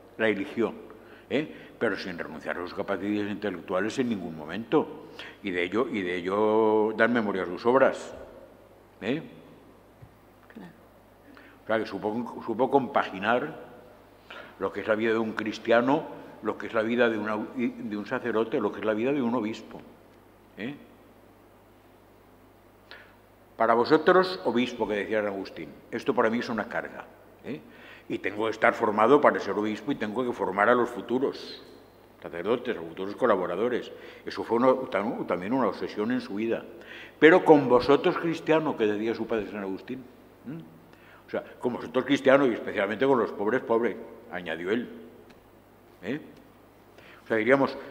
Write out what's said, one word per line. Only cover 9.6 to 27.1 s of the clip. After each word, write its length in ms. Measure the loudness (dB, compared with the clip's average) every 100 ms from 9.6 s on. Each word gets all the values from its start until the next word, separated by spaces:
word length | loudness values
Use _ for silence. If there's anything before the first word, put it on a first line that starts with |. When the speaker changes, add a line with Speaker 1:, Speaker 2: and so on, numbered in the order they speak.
| -20 -20 -20 -20 -20 -20 -20 -20 -20
Speaker 2:
Claro. 180 | -20 -20 -20 -20 -20 -20 -20 -20 -20 -20 -12
Speaker 1:
O 20 | -2
sea, 140 | -2
que 80 | -2
supo, 560 | -4 -4 -4 -6 -8 -4
supo 240 | 0 4
compaginar 880 | 4 2 0 0 -2 0 0 -2 -10 -16 -20 -20 -20 -20 -20 -20 -18 -16 -6
lo 120 | -6
que 100 | -2
es 60 | 0
la 60 |
vida 200 | 2 2
de 40 | 2
un 140 | 0
cristiano, 880 | -4 -6 -4 4 4 6 2 0 -12 -16 -8
lo 160 | -6 -6
que 100 | -4
es 60 |
la 100 | -2
vida 260 | 0 4 4
de 80 | 2
una, 200 | -2 -4 -6 -4
de 400 | -4 -4 -6 -6
un 80 | -4
sacerdote, 560 | -4 0 0 0 0
lo 100 | -2
que 80 | -2
es 60 | -2
la 80 |
vida 180 | 0 0
de 100 | 0
un 140 | 0 -2
obispo, 460 | -2 -6 -12 -18 -18 -20 -20 -20 -20 -20 -20 -12
¿eh? 160 | -10 -10 -18 -20 -20 -20 -20 -20 -20 -20 -20 -20 -20 -20 -20 -20 -20 -20 -20 -20 -20 -20 -20 -20 -20 -20 -20 -20 -10 0
Para 160 | 4
vosotros, 680 | 4 4 4 6 6 4 0 0
obispo, 420 | 0 0 -2 -2
que 80 | -2
decía 220 | 0 -2
San 160 | -2
Agustín, 340 | -4 -8 -12 -14 -16 -10
esto 240 | -6 -2 2
para 140 | 2
mí 100 | 0
es 80 | -2
una 220 | -6 -6
carga, 340 | -6 -8 -10 -16